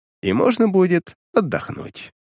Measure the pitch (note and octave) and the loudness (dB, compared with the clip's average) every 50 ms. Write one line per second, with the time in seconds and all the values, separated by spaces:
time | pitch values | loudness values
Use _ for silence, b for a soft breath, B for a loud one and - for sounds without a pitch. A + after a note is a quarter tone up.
0 | _ _ _ _ - G2 F#2+ F#3 E3+ B3+ A#3+ - A3+ G#3+ F#3 F#3+ F#3 F3+ F3+ E3+ | _ _ _ _ -4 -2 0 2 2 2 2 2 2 2 4 2 2 4 2 0
1 | - - - _ _ _ - A#3 G3+ D#3 - - - - - - - - - - | -2 -4 -20 _ _ _ -2 0 0 0 -4 -6 -6 -8 -12 -12 -12 -14 -14 -16
2 | - - _ _ _ _ _ _ | -20 -20 _ _ _ _ _ _